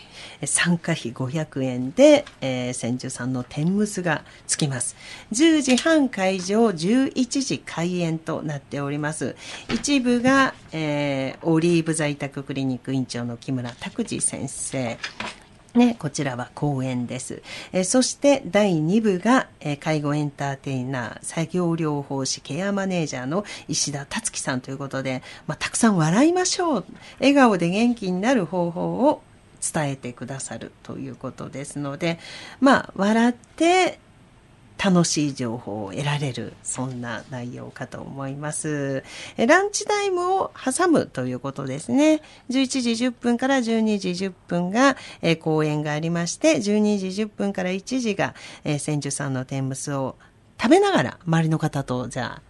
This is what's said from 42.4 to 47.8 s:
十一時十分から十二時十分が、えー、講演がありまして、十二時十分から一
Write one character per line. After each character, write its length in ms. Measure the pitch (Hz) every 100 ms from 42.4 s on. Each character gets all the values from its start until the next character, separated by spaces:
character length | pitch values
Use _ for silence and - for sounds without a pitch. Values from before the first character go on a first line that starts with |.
| -
十 120 | 254
一 200 | 262 269
時 140 | 240 226
十 160 | 254
分 260 | 240 240 233
か 80 | 262
ら 160 | 269
十 180 | 226 226
二 200 | 220 208
時 160 | 190 175
十 160 | 190 175 -
分 220 | 175 180
が、 260 | 214 269 262 - -
え 100 | 170
ー、 60 | 160
講 240 | 160 156
演 160 | 156 151
が 120 | 151
あ 60 | 151
り 120 | 165
ま 160 | 170 170
し 100 | -
て、 240 | 311 294
十 200 | 202 208
二 180 | 208 202
時 140 | 185
十 160 | 190 214
分 240 | - 202
か 100 | 196
ら 80 | 180
一 300 | 190